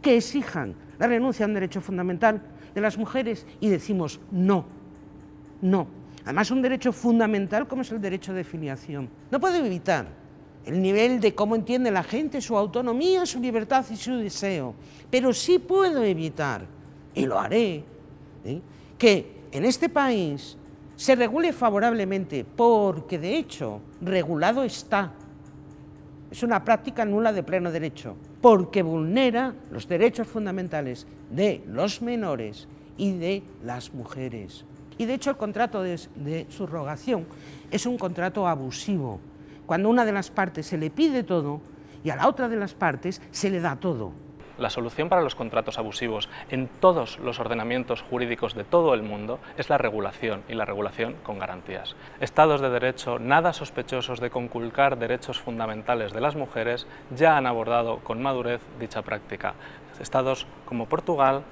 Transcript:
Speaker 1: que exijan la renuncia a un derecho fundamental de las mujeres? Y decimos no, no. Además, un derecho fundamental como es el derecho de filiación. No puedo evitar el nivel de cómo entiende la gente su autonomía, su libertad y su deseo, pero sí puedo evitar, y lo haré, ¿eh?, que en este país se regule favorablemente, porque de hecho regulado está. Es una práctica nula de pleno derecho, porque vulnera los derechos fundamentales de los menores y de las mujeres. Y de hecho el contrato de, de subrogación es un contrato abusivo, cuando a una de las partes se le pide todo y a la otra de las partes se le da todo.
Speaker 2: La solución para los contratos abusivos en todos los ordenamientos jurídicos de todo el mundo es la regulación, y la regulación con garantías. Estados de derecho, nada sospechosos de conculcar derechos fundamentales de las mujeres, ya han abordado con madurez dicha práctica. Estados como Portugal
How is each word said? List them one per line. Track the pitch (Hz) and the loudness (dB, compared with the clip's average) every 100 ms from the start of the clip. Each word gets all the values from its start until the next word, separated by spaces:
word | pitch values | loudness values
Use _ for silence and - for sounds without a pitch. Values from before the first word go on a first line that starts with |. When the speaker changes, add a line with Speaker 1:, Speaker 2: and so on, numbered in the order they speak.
Speaker 1:
que | - 240 | 6 4
exijan | 233 285 - - 117 87 - - | 4 -2 -4 -4 -6 -8 -16 -2
la | 233 | 2
renuncia | 240 254 240 208 | 2 2 0 0
a | |
un | |
derecho | 208 190 196 | 0 -2 -6
fundamental | 180 190 180 180 226 180 - - - | -6 -4 -2 2 2 2 -6 -20 -10
de | - | -2
las | 214 202 | -2 0
mujeres? | 220 262 233 214 - - | -4 -2 -2 -4 -8 -2
Y | 214 | 0
decimos | 185 - 196 160 - - | 0 0 -2 -2 -6 -6
no, | 185 185 196 - - - - - - - - - - | 0 4 4 2 -12 -20 -20 -20 -20 -20 -20 -20 -4
no. | 185 190 160 - - - | 2 2 0 -8 -20 -16
Además, | - 143 208 | -4 0 2
un | 254 | 2
derecho | 262 254 247 | 2 2 0
fundamental | 208 240 233 226 208 196 - - | 0 4 4 4 2 0 -2 -2
como | 254 | -4
es | 254 | -6
el | 226 | -4
derecho | 196 185 - | -4 -4 -6
de | 185 | -6
filiación. | 175 165 151 135 - 143 127 - - | -6 -8 -6 -8 -8 -8 -8 -12 -4
No | 269 | 0
puedo | 381 349 | 2 2
evitar | 254 180 - 165 104 - - - - - - | 0 -2 0 0 -2 -12 -20 -20 -20 -20 -4
el | 170 | 0
nivel | 190 202 233 254 | 2 4 4 4
de | 208 | 2
cómo | - 208 226 | 2 0 0
entiende | 214 247 247 | 0 0 2
la | 190 | 2
gente | 165 226 311 285 | 0 -2 -2 -4
su | 220 | -2
autonomía, | 220 202 233 247 233 339 370 | 0 2 0 0 0 4 4
su | 349 254 | 2 -2
libertad | 247 226 214 269 254 | -2 -2 2 0 0
y | 220 | -8
su | - 254 | -4 -2
deseo, | 208 - 196 180 127 110 - - - | -4 -4 -2 -2 -4 -8 -16 -20 0
pero | 254 254 | 2 4
sí | 240 - 359 | 2 4 4
puedo | 359 370 381 302 | 6 4 4 4
evitar, | 226 170 160 135 143 110 - - - - - | 2 2 -2 -2 -2 -2 -6 -16 -20 -20 -10
y | - | -2
lo | 135 98 | 2 2
haré, | 104 214 220 160 147 - - - - - | 2 2 2 0 -10 -18 -20 -20 -20 -16
¿eh?, | - 147 - - - - | -8 -8 -10 -20 -20 4
que | 240 196 - - - | 6 6 2 -14 -10
en | 139 | 0
este | 202 247 330 | 2 2 2
país | 294 277 226 170 143 - - - - - - | 2 2 2 0 -2 -8 -18 -20 -20 -20 -8
se | - 254 | 4 6
regule | 240 262 339 | 6 4 2
favorablemente, | 294 240 202 233 233 190 190 185 143 | 4 2 4 2 2 0 -2 -2 -4
porque | - - 233 226 202 160 - 175 | -6 4 6 6 4 0 -4 -6
de | 165 285 | -2 -2
hecho | - - 123 104 - - | -4 -6 -6 -6 -12 -10
regulado | 170 190 151 165 175 240 | 0 0 2 2 2 2
está. | 254 - - 202 185 - - - - - - - - - - - - | 0 -4 -2 0 0 -8 -20 -20 -20 -20 -20 -20 -20 -20 -20 -20 -16
Es | - | -4
una | 240 214 | 0 0
práctica | 196 226 - - | 4 2 2 -2
nula | 214 202 226 | 0 2 2
de | 208 | 2
pleno | 165 185 175 | 0 0 0
derecho, | 165 156 139 123 92 - - | -2 -4 -6 -12 -12 -16 6
porque | 247 214 180 202 | 8 8 6 0
vulnera | 165 160 156 214 262 233 262 - - | 0 0 2 2 2 2 -2 -6 -12
los | - - | -12 -4
derechos | 175 226 - 220 | 4 4 4 -6
fundamentales | 226 208 185 185 156 139 123 - - - | -4 -4 -4 -4 -4 -6 -8 -14 -20 -10
de | 131 208 165 - | 0 2 2 -4
los | 110 190 - | -2 -2 -2
menores | 240 240 196 135 110 104 - - - - | -4 -2 -2 -2 -4 -10 -18 -20 -20 -4
y | 196 | -2
de | 180 170 196 190 - | 0 -2 -2 -6 -14
las | 117 123 - | -10 -10 -10
mujeres. | 131 113 135 131 113 95 - - - - - | -12 -12 -8 -8 -8 -12 -16 -20 -20 -20 -6
Y | |
de | 226 | -4
hecho | 262 - | -2 -2
el | 277 | -4
contrato | 214 208 233 220 | -4 -2 -2 -2
de, | 185 170 - - | -4 -6 -8 -10
de | 143 160 - | -6 -6 -8
subrogación | - 190 160 143 151 - 226 165 - - - - | -10 -8 -6 -6 -8 -2 -2 -4 -14 -18 -18 -6
es | - 240 | -4 -2
un | 247 | -2
contrato | 185 175 180 208 185 | -4 -2 -2 0 0
abusivo, | 156 131 123 - 190 135 98 - - - - | 0 -4 -8 -2 -2 -2 -6 -12 -20 -20 -20
cuando | - 165 202 | -2 0 4
a | |
una | 240 | 4
de | 226 | 4
las | 202 185 | 2 -2
partes | - 190 165 156 | -2 -2 -2 -6
se | 170 | -4
le | 156 | -4
pide | 151 320 262 | 2 2 2
todo | 214 180 143 147 - - - - | 0 0 0 -6 -10 -20 -20 -8
y | 160 | -4
a | 135 | 2
la | 185 | 2
otra | - 247 | 2 -2
de | 226 | -2
las | 202 | -4
partes | - 180 139 175 190 - | 0 0 0 -6 -8 -12
se | - 196 | -4 -2
le | 190 | 0
da | 170 135 | -2 -2
todo. | 185 139 101 69 - - - - | -4 -4 -6 -10 -18 -20 -20 -4
Speaker 2:
La | 120 | -4
solución | - 117 - 160 | -2 -6 -4 2
para | 180 | 4
los | 151 | 4
contratos | - 117 117 110 110 | -2 -2 -2 -2 -4
abusivos | 107 101 120 107 98 - - | -6 -4 -4 -4 -6 -10 -8
en | 131 131 - | -6 -6 4
todos | 190 170 113 - | 6 6 0 -6
los | - 120 | -8 -4
ordenamientos | 113 117 113 123 123 117 | -4 -2 -2 -2 -2 -6
jurídicos | - 123 123 117 110 | -4 -2 -2 -2 -4
de | 107 | -4
todo | 101 175 165 | 2 4 6
el | 123 | 4
mundo | 107 104 104 127 - - | 0 -6 -6 -8 -10 -8
es | 135 | 0
la | 143 | 2
regulación, | 123 107 98 - 117 101 - | 2 0 -4 -4 -4 -4 -6
y | |
la | 113 | -6
regulación | 107 101 104 - 113 - | -4 -2 -4 -2 -6 -6
con | - 101 | -10 -8
garantías. | 92 92 90 92 - - - - | -8 -8 -10 -10 -12 -14 -20 -8
Estados | 135 - 156 147 | -4 4 6 6
de | 135 | 2
derecho, | 123 127 127 - 120 | 2 0 -2 -4 -4
nada | 120 147 170 | 4 4 4
sospechosos | 160 143 - 123 131 117 120 | -2 -8 -8 -6 -6 -4 -6
de | 123 | -4
conculcar | 123 120 120 117 - 139 131 | -4 -6 -6 -6 4 4 4
derechos | 117 123 - 123 | -2 -2 -4 -8
fundamentales | - 117 110 107 110 123 104 | -6 -4 -4 -6 -2 -2 -2
de | 98 | -2
las | 135 147 | -2 -2
mujeres, | 131 120 113 120 - - - 127 | -6 -4 -2 -2 -6 -18 -14 4
ya | 160 151 | 6 6
han | 131 | 4
abordado | 117 110 117 117 110 | 0 2 2 2 -4
con | - 113 | -6 -4
madurez | 135 131 117 120 - - | -2 -2 -2 -4 -8 -12
dicha | 113 - | -8 -8
práctica. | 107 107 - 98 101 - - - - - | -6 -8 -8 -6 -6 -8 -14 -18 -20 -14
Estados | - 131 131 131 - - - | -2 0 2 -2 -4 -14 -8
como | 120 113 | -6 -2
Portugal | 160 - 160 135 139 139 | -2 0 4 4 4 -2